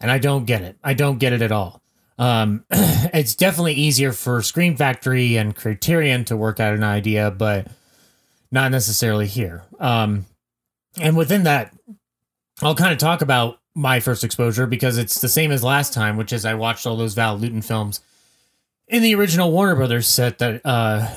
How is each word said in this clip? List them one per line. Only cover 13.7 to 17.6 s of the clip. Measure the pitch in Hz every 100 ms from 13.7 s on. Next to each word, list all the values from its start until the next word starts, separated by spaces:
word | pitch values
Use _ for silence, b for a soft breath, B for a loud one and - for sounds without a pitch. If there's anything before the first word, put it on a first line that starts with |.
my | - 139 127
first | 127 117
exposure | 117 - 120 110 127
because | 120 131 120
it's | 113 -
the | 123
same | 156 156
as | 139
last | 120 139 139
time, | 120 107 107
which | 110
is | 117 113
I |
watched | 110 113 113 120
all | 113
those | 113
Val | 101 113 101
Lewton | 117 113